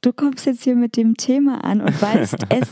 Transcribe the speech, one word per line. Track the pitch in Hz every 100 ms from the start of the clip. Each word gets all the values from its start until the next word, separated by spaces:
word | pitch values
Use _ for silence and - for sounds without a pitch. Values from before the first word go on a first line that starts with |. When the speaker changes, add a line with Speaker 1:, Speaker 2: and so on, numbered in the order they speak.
Speaker 1:
du | 254
kommst | 247 285 262 -
jetzt | 247
hier | - 247
mit | 240 -
dem | 226 233
Thema | - 262 285 254
an | - 202
und | - 147
weißt | 208 220 110 -
Speaker 2:
<laughs> | 95
Speaker 1:
es | 240 -